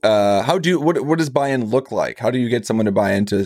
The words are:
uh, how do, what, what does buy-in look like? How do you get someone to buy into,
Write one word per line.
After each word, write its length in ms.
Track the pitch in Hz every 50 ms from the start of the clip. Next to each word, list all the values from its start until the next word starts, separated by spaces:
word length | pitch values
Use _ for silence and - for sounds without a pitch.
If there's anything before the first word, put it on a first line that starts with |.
| -
uh, 380 | 110 107 104 101 101 101 98
how 160 | 107 135 170 190
do, 200 | 156 175 185 151
what, 220 | 143 165 175 147 120
what 140 | 143 160 165
does 120 | 160 139
buy-in 340 | 127 143 139 139 135 127 117
look 260 | 104 117 135 131 -
like? 300 | 113 95 76 60 - -
How 100 | - 113
do 80 | 123 127
you 100 | 123 117
get 160 | 120 117 104
someone 220 | - 113 110 110
to 60 | 104
buy 220 | 98 110 101 98 98
into, 300 | 98 101 101 101 98 98